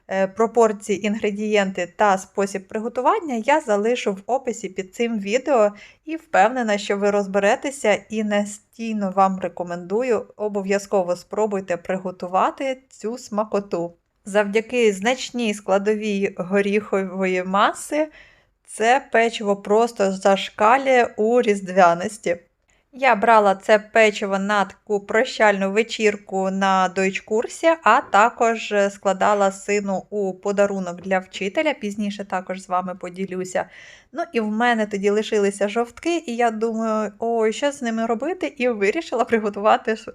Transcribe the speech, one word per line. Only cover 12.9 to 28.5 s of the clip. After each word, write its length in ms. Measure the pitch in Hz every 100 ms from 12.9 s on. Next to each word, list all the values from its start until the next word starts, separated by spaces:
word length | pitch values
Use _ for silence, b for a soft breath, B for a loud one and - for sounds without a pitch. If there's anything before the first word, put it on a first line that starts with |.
| - 208 240
смакоту. 760 | - 208 214 202 202 170 170 - _ _ 202
Завдяки 680 | 202 202 220 220 247 226
значній 600 | 190 220 262 - 247 226
складовій 840 | 208 - 196 202 214 214 196 196 196
горіхової 1080 | 175 202 196 208 208 196 190 185 190 185
маси 640 | 185 196 254 349 - 302 311 B B B B _ -
це 380 | - 220 269 269
печиво 440 | 226 233 233 202 196
просто 560 | 202 214 233 233 196
зашкалює 960 | 190 202 196 - - 214 277 269 254 233 -
у 240 | 214 247
різдвяності. 960 | 220 202 185 185 175 170 202 - 185 - _ _ _ _ _
Я 240 | 254 262 208
брала 400 | 233 220 202 190
це 240 | - 214
печиво 600 | 208 226 220 208 202 196
на 260 | 196 208 196
таку 340 | - - 202
прощальну 720 | 202 220 254 - 214 196 196
вечірку 800 | 202 226 - 214 202 - 190 190
на 380 | 196 196 190 185
дойчкурсі, 800 | 180 190 190 - 214 349 - 330 330
а 180 | 208 254
також, 680 | - 196 233 - 233